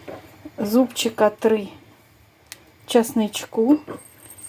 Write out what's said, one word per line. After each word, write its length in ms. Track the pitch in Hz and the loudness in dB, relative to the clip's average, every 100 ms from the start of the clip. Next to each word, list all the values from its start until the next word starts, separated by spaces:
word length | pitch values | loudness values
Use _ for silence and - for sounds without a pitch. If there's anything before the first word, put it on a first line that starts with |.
| - - - - - - | -18 -18 -20 -20 -18 -8
зубчика 720 | 208 233 247 - 226 226 214 | 0 2 2 0 -4 2 0
три 380 | 208 226 220 196 - - _ _ _ _ _ - - _ _ - | 2 0 0 -4 -14 -20 _ _ _ _ _ -20 -20 _ _ 0
часничку 920 | 233 226 226 214 - - 226 226 302 - - - _ - - | 0 2 -2 -2 -6 -8 -2 2 2 0 -16 -18 _ -20 -20